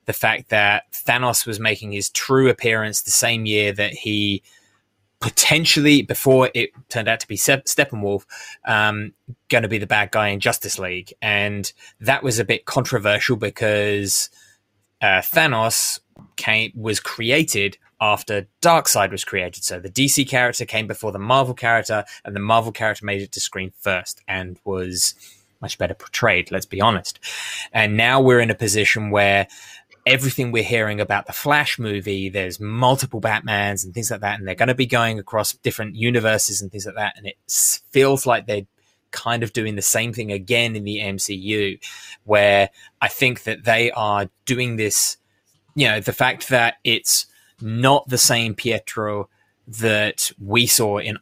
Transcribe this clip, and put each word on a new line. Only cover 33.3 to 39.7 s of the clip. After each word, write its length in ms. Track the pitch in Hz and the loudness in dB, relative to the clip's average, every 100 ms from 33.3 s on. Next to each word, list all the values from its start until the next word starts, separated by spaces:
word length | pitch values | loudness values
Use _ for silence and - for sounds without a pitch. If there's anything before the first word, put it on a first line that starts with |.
| 107 110 104 101 98 | -2 -2 -2 0 -2
and 80 | 92 | -6
things 200 | 90 110 | -8 -6
like 100 | 107 | -4
that, 160 | 104 104 | -4 -6
and 100 | 95 | -8
they're 60 | |
gonna 220 | 90 120 127 | 0 0 2
be 100 | 127 | 0
going 320 | 123 113 110 | 2 0 -2
across 360 | - 110 104 | -4 -2 -2
different 420 | - 120 - 107 104 | -4 -6 -4 -8 -4
universes 680 | 117 123 110 107 - 98 | 0 2 2 2 0 -4
and 100 | 98 | -8
things 140 | 104 101 | -12 -12
like 80 | |
that, 220 | 107 104 - | -6 -6 -6
and 80 | 101 | -14
it 120 | - - | -16 -6
s-, 340 | - - - - | 0 0 0 0
feels 380 | 135 135 135 127 | 4 4 4 2
like 180 | 117 95 | 0 0
they're 220 | 104 98 _ _ _ _ | -6 -6 _ _ _ _
kind 320 | - 117 117 | -8 -4 -2
of 100 | 113 | -2
doing 220 | - 110 | -4 -4